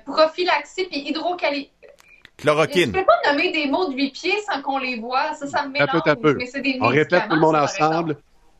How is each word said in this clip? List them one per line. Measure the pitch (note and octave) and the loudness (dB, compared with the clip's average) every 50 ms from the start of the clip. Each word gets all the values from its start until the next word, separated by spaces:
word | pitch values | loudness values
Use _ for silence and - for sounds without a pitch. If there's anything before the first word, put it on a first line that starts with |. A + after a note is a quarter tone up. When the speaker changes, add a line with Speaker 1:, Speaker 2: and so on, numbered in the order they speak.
| - | -10
Speaker 1:
prophylaxie | C#4 - D#4 D#4 D#4+ - F4 F4+ F4+ D#4 D4 D4 - - F#4 F#4 - | -4 2 2 2 2 2 -2 0 0 0 -2 -2 -6 -6 -6 -6 -4
puis | D#4 C#4 C#4 D4+ | -6 -8 -6 -6
hydrocali-, | - D#4+ D#4 F4 F4 F4 F4 D4 C#4+ C#4+ C#4+ - _ _ - - - _ _ _ - _ - _ _ | -6 -4 -2 -4 -2 -2 -2 -2 -2 -4 -8 -10 _ _ -20 -20 -20 _ _ _ -20 _ -20 _ _
Speaker 2:
Chloroquine. | - - C#3+ D3+ D3+ D#3 C#3+ - F3 E3 A#2+ | -2 0 2 2 2 2 2 2 0 0 2
Speaker 1:
tu | - F#4+ | 0 2
peux | F#4+ | 4
pas | - E4 - - D4 | 4 4 4 2 0
nommer | C#4+ D4 F4 F4+ | 0 0 0 -2
des | E4 D#4 D4 | -2 -2 -2
mots | C4 C#4+ F4+ F#4 D4 | 0 0 0 -2 -2
de | B3 | -2
huit | C4 C#4 C4+ | -2 -4 -4
pieds | - - D#4 F4+ G4+ G#4+ G#4 G4+ | -4 -6 -4 -2 -2 -2 -2 -4
sans | D4+ C#4 | -6 -6
qu'on | C#4 C#4 C#4 C4+ | -4 -4 -4 -4
les | C4 B3+ B3 A3 | -4 -6 -8 -8
voit. | A3 B3 C#4 C4 D#4 D#4 D4+ | -6 -2 -2 0 0 -2 -4
Ça, | - C#4+ | -8 -8
ça | C#4+ - D4+ C#4+ | -4 -4 -4 -4
me | C#4 C4+ C#4+ | -2 0 0
Speaker 3:
Un | C#4+ | 0
peu, | C4+ C4+ | 2 2
Speaker 1:
mélange, | E4 D#4+ | 0 2
Speaker 3:
un | D#4 D4 | 2 0
peu. | A#3+ A3+ D3+ C3 | 4 2 2 2
Speaker 1:
mais | - B3 | 2 -4
c'est | B3 - C#4 | -6 -8 -4
des | C4+ C#4 C4 B3+ | -2 -2 -2 0
Speaker 3:
On | - | 0
répète | A#2+ B2+ D3+ D3+ - F3+ F3+ - - | 2 2 2 2 4 2 0 2 2
tout | E3 | 2
le | D#3 | 4
monde | D#3+ D#3+ D#3 | 4 4 4
Speaker 1:
médicaments, | D3+ C#3+ | 4 2
ça, | C3 - - | 0 0 0
par | D3+ D#3 | 0 2
Speaker 3:
ensemble. | D#3+ E3+ E3 D#3 | 2 0 -2 -2
Speaker 1:
exemple. | C#3+ - _ _ _ _ _ _ _ | -6 -8 _ _ _ _ _ _ _